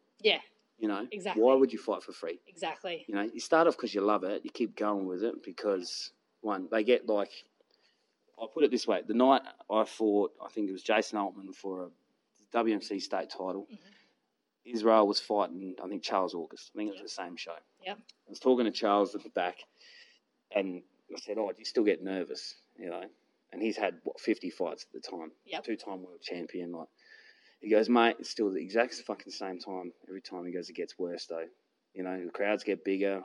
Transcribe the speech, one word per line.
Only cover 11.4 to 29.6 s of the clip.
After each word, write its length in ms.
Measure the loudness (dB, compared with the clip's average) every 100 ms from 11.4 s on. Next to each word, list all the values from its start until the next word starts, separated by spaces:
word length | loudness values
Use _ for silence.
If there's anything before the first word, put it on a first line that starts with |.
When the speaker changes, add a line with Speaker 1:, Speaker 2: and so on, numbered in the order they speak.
| -16
Speaker 2:
for 300 | -10 -8 -8
a 40 | -10 _ _ _ _ _ _
W 220 | 0 2
M 60 | 0
C 180 | -2 -6
state 300 | -4 -4 -4
title. 380 | -6 -6 -6 -8
Speaker 1:
Mm-hmm. 60 | -16 -20 _ _ _ _ _ _ _
Speaker 2:
Israel 420 | -8 2 6 8 6
was 140 | 4
fighting, 540 | 0 0 0 -4 -10 -10
I 60 | -8
think, 140 | -6
Charles 320 | -2 0 0
August. 360 | -4 -8 -12 -14
I 40 | -8
think 100 | -6
it 40 |
was 60 | -8
Speaker 1:
Yep. 60 | -12
Speaker 2:
the 40 |
same 260 | -12 -10 -10
show. 200 | -12 -12 _ _
Speaker 1:
Yep. 140 | -12 -12
Speaker 2:
I 320 | -16 _ -18
was 80 | -2
talking 260 | 2 4 2
to 40 |
Charles 440 | 0 2 4 2
at 80 | -2
the 80 | -6
back, 340 | -4 -4 -4 -16 _ -20 -20 -20 _ _ _ -6
and 280 | -2 -2 -6 -12 _ -18
I 40 | -14
said, 200 | -8 -4
"Oh, 100 | -4
do 80 | -4
you 60 |
still 200 | -2 2
get 180 | 4 4
nervous?" 540 | 0 -4 -4 -8 -12 -16 _ -14
You 120 | -10
know, 140 | -10 -12 _ _ _ _
and 100 | -4
he's 140 | -2 0
had, 240 | -2 -2
what, 160 | -8 -4
fifty 300 | 0 0 -2
fights 340 | -4 -4 -6
at 80 | -14 -14
the 60 | -12
time. 240 | -10 -10 -14 -12
Speaker 1:
Yep. 180 | -10
Speaker 2:
Two-time 380 | -6 -8 -8 -10
world 180 | -12 -14
champion. 520 | -10 -8 -8 -8 -8
Like, 160 | -10 -12 _ _ -20 -20 _ _ _
he 80 | 4
goes, 180 | 4 6
"Mate, 280 | 6 6 2
it's 100 | -6
still 200 | -2 0
the 100 | 0
exact 340 | 0 2 2
fucking 380 | -2 -8 -10 -8
same 260 | -10 -8
time. 340 | -8